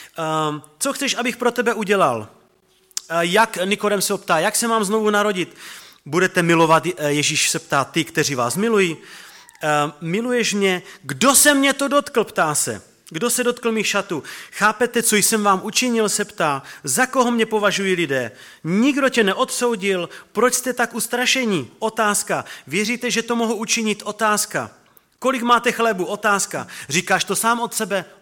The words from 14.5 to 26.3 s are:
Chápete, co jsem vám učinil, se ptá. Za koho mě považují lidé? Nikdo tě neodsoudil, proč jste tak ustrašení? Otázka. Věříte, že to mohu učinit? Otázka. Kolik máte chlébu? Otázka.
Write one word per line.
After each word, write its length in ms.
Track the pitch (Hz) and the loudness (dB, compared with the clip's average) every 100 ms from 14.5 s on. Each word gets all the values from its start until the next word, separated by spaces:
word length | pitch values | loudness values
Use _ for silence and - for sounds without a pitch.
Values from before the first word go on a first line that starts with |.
Chápete, 500 | - 208 214 240 240 | -2 0 2 0 0
co 140 | 220 208 | 2 2
jsem 260 | - 220 | 2 2
vám 180 | 208 190 | 2 2
učinil, 440 | 208 - 254 226 208 | 0 -2 0 2 0
se 160 | 208 | 0
ptá. 380 | 208 - 160 139 - - | -4 -2 -2 -2 -6 -12
Za 220 | 151 127 254 | -4 0 0
koho 240 | 262 240 | 2 2
mě 160 | 233 220 | 2 0
považují 480 | 220 202 190 190 | 2 2 0 0
lidé? 380 | 180 156 135 117 - - - | 0 0 0 -2 -8 -20 -12
Nikdo 440 | 156 190 262 277 262 | -2 2 2 2 2
tě 160 | 240 | 2
neodsoudil, 840 | 202 185 254 - 240 226 196 185 165 - - | 2 2 -2 -2 -2 -2 -2 -2 -4 -12 -10
proč 220 | 208 247 | 0 2
jste 180 | 247 254 | 2 -4
tak 220 | 247 226 | -2 -2
ustrašení? 760 | 233 - 240 247 262 233 180 117 - | -4 -4 -2 0 0 0 0 -4 -6
Otázka. 640 | 220 220 214 202 - 156 - - - | -6 0 0 0 -2 -4 -6 -14 -6
Věříte, 440 | 170 214 240 247 | -2 -2 -2 -2
že 120 | 208 | -2
to 140 | 226 240 | -2 0
mohu 180 | 226 | 0
učinit? 480 | 220 220 240 220 208 | -2 -2 -2 -2 -2
Otázka. 640 | - 202 220 208 - 160 113 - _ _ _ - | -6 -2 0 0 -2 -4 -6 -12 _ _ _ -6
Kolik 240 | 247 262 | -2 0
máte 300 | 240 240 247 | 2 2 2
chlébu? 320 | 226 226 190 | 0 0 0
Otázka. 600 | 170 202 220 | -4 -2 0